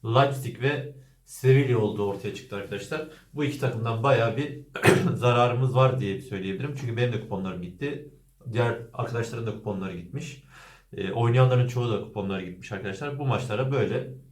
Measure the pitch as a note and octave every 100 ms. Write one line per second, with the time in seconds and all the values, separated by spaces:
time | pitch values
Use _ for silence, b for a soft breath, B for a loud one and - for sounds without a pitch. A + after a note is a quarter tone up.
0 | A2+ A#2+ C#3+ C#3 A#2+ - C3 C#3+ - -
1 | B B _ - C3 C3 C3 A#2 G#2+ G#2
2 | G2+ G2 G#2 - - G2+ G2 G2+ - D#3
3 | D#3 B B C#3 D3 - C3 A2+ A2+ A2+
4 | C3 B2 A2+ - D3 - - - - -
5 | F#3 - B2 A#2+ B2 A#2 C3 B2+ C3 -
6 | G2+ F#2+ - G2+ F#2+ F#2+ C3+ C#3+ A#2 A2+
7 | B2 G#2+ - G2 F#2 F2 F2+ - C#3+ -
8 | - - _ _ - A2+ A#2+ - - -
9 | A#2+ A#2 A2+ A#2 A2+ G#2+ - G2 F#2+ F2
10 | E2+ C3+ E3+ - B B B B B -
11 | F#2+ G#2+ A#2 A#2+ B2+ B2+ B2 B2 A#2+ G#2
12 | - - G2 F#2+ F2+ F2+ - G2+ G2 F#2+
13 | C#3+ C#3 C#3 G#2+ - G#2+ C3+ C#3 G2+ -
14 | - - -